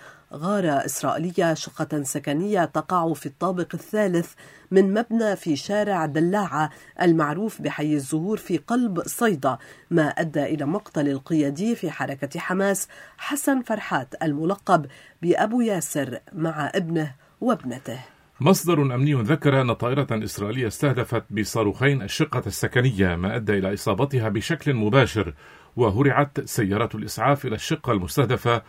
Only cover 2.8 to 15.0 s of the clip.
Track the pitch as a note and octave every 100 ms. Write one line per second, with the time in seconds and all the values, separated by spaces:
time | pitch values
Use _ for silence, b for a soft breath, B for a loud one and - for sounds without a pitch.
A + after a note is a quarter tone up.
2.8 | D3+ F3+ E3 D3+ C#3+ - F3 F3+ E3 E3+
3.8 | - G#3+ G3+ E3+ E3+ - B B B F#3+
4.8 | G3 G#3 A#3+ A3+ G#3+ F#3+ E3+ C#3 - G#3
5.8 | G#3 F#3 D#3 D3+ F3 G3+ F3+ D3 D#3 B
6.8 | B - F3+ D#3+ D3 D#3 G#3+ - D3 -
7.8 | D3+ D3+ C3 D#3 F#3 G#3+ - D#3+ - B3
8.8 | A#3 F3 - - A#3 D#3 C3+ A#2+ B B
9.8 | B E3 D3 - E3+ D3 C#3 D3+ C#3 G3+
10.8 | - D#3+ C#3+ C3+ - D#3+ C#3+ C#3+ A3 A#3
11.8 | E3 - C3+ C3+ F#3 E3+ - F#3 G3 F#3+
12.8 | - B B B - C#4 D4 C4+ A#3+ G#3+
13.8 | - D#3 C3 - D#3 C#3+ D#3+ G3 - F3
14.8 | C3+ B